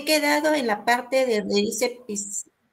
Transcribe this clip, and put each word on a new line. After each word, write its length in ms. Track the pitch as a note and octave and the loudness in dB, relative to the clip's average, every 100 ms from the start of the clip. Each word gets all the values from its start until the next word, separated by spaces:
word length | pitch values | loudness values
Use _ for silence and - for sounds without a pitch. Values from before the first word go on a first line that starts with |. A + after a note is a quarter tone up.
he 20 | |
quedado 500 | D4 D4+ D4 D4 D4+ | 2 2 2 2 2
en 120 | D4+ A#3 | 0 0
la 180 | G#3 | -2
parte 400 | A#3+ A#3+ B3 C4 | 0 0 0 0
de 140 | B3+ G#3+ | 2 0
donde 140 | G3+ | 0
dice 460 | G3+ G#3+ - A#3+ - - | 0 0 -2 -4 -4 -10
pis-, 440 | G3+ - - - _ _ | -10 -8 -10 -12 _ _